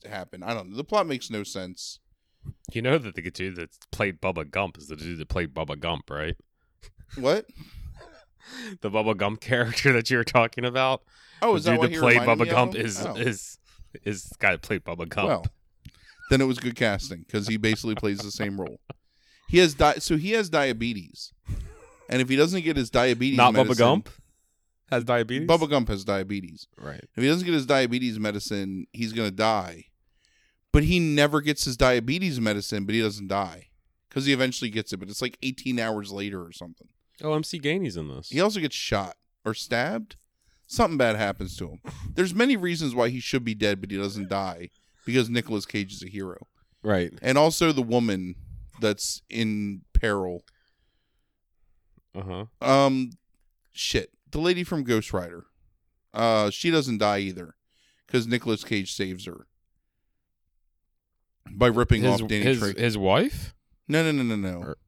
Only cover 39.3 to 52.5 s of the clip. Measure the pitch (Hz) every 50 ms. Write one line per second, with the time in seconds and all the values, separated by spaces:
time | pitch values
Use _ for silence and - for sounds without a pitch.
39.3 | _ _ - 110 110 - - - 120 117 127 165 214 226 214 - - - _ _
40.3 | _ _ _ _ _ _ _ - - - 233 175 160 135 123 113 107 107 107 98
41.3 | 98 - 95 90 - - 95 71 80 - - - - - - - - - 190 180
42.3 | 175 214 240 277 262 202 175 175 170 160 160 135 117 123 117 120 127 123 - -
43.3 | - 131 120 117 107 104 107 104 101 95 98 98 98 98 101 98 104 104 98 90
44.3 | 98 98 98 92 85 85 87 - _ _ _ _ _ _ _ 113 123 131 117 117
45.3 | 117 120 110 - 113 101 - - - 104 98 95 101 - - 92 101 98 95 92
46.3 | 87 - - - _ _ _ _ _ _ - 107 101 90 87 - - - - 123
47.3 | 131 143 156 165 160 - 170 160 147 135 120 113 120 123 117 110 98 92 92 90
48.3 | 90 - - - - - - - - - 113 107 101 - - - - - - -
49.3 | - 113 113 110 107 104 104 101 98 92 - _ - - - 110 101 98 92 90
50.3 | 90 87 - _ _ _ _ _ _ _ _ _ _ _ _ _ _ _ _ _
51.3 | _ _ _ _ _ _ _ _ _ _ _ _ _ _ _ _ - 92 95 95
52.3 | 90 92 107 113